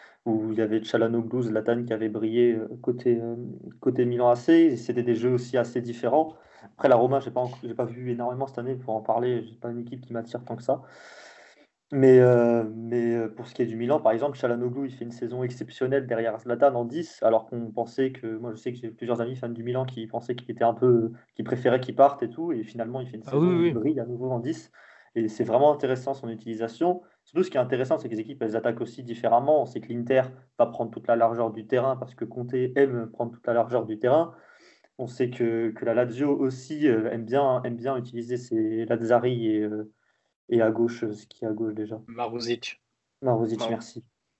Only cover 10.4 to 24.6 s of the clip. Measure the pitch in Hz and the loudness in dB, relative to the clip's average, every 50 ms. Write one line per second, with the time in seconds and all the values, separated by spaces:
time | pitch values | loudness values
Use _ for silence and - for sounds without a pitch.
10.4 | 120 - 117 - - - 135 135 - - - - - - - - - - - - | -10 -10 -12 -8 -2 -2 -2 -4 -4 -14 -20 -20 -20 -20 -20 -20 -20 -20 -20 -20
11.4 | - - _ _ _ _ _ _ _ - 147 139 135 131 127 127 127 123 123 120 | -20 -20 _ _ _ _ _ _ _ -6 0 6 8 10 10 10 10 8 8 6
12.4 | 120 120 117 117 113 107 110 113 113 117 120 120 117 117 117 117 113 107 107 - | 6 4 4 2 0 -2 -6 -10 -8 -4 -2 0 0 0 0 0 -2 -4 -6 -10
13.4 | 120 127 - - 123 117 113 113 117 120 147 151 113 113 110 117 135 147 139 - | -16 -10 -4 -4 -2 -2 -2 -4 -2 0 0 2 2 2 2 2 0 -4 -4 -2
14.4 | - 120 120 120 123 123 123 135 139 131 127 - 117 120 117 - 123 113 120 127 | -2 -2 0 0 -2 -4 -4 -4 -6 -8 -8 -10 -12 -12 -10 -8 -8 -6 -6 -4
15.4 | 127 123 127 - 123 117 - - 131 123 131 139 131 120 120 113 113 113 107 113 | -6 -6 -6 -8 -12 -12 -6 -4 -2 0 0 0 -2 -2 -4 -2 -2 -2 -4 -6
16.4 | - 117 117 120 139 139 127 120 120 117 127 165 170 - - - - 113 113 110 | -4 -4 0 4 4 4 4 2 -4 -4 -4 -6 -8 -8 -6 0 2 2 2 2
17.4 | - - - 120 117 110 107 120 117 117 - - 135 131 131 - - 113 110 110 | 0 -2 -8 -8 -8 -8 -6 -6 -6 -6 -2 -2 -2 -2 -2 -6 -10 -8 -8 -8
18.4 | 120 120 110 110 - 127 123 123 127 113 107 - - 117 120 113 117 120 131 127 | -8 -10 -10 -8 -8 -10 -10 -8 -10 -12 -12 -8 -4 -4 -2 -2 -2 -4 -6 -8
19.4 | - 117 117 113 113 120 123 127 131 - - - 113 110 - 120 120 - 127 123 | -8 -8 -8 -8 -6 -4 -4 -4 -4 -6 -8 -10 -10 -8 -8 -8 -6 -6 -8 -8
20.4 | 123 - 117 - 120 117 113 113 127 127 123 117 113 117 120 - _ _ _ - | -8 -10 -4 0 2 2 2 4 4 6 6 6 4 0 -4 -8 _ _ _ -8
21.4 | 107 104 127 123 127 131 120 131 127 - - - 135 139 139 - - - - - | -6 -4 -4 0 2 2 2 2 0 0 4 6 6 6 6 2 -8 -8 -6 -6
22.4 | 165 175 156 117 107 - - 117 113 113 123 131 127 123 - 110 110 - 135 143 | -6 -4 -4 -4 -6 -8 -8 -8 -8 -6 -6 -8 -8 -10 -12 -14 -8 -2 2 4
23.4 | 160 180 180 165 170 175 143 113 107 147 104 131 117 120 123 117 123 131 131 120 | 4 4 4 4 2 2 2 2 0 0 0 0 -2 -6 -6 -6 -4 -4 -4 -2
24.4 | 113 139 160 - | -2 -4 -6 -6